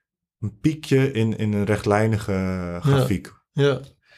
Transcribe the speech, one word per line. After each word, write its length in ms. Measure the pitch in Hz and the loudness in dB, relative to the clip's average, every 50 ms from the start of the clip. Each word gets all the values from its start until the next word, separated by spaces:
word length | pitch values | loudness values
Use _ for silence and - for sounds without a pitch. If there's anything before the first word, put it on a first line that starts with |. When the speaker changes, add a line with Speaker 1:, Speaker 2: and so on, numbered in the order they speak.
| _ _ _ _ _ _ _ _ | _ _ _ _ _ _ _ _
Speaker 1:
een 180 | - 104 - - | -10 -10 -6 -2
piekje 540 | - 156 156 151 - - 139 135 131 131 - | -2 -2 -2 -2 -2 0 2 2 2 2 0
in, 240 | 110 113 113 107 - | 0 0 0 0 -2
in 140 | 110 107 104 | -2 0 0
een 120 | 104 101 | 0 0
rechtlijnige 680 | 95 107 101 - 110 101 104 110 110 110 104 - - 101 | 0 0 0 2 2 2 2 2 2 0 0 -2 -2 -2
Speaker 2:
Ja. 480 | 95 95 95 92 92 90 87 87 87 | -2 -2 -2 -4 -4 -6 -6 -6 -2
Speaker 1:
grafiek. 520 | - 143 139 135 127 127 101 85 - - - _ _ _ _ | 0 2 2 4 2 2 0 -2 -4 -8 -20 _ _ _ _
Speaker 2:
Ja. 280 | 147 139 143 135 131 - - - _ _ _ _ | 0 0 0 0 -2 -6 -12 -20 _ _ _ _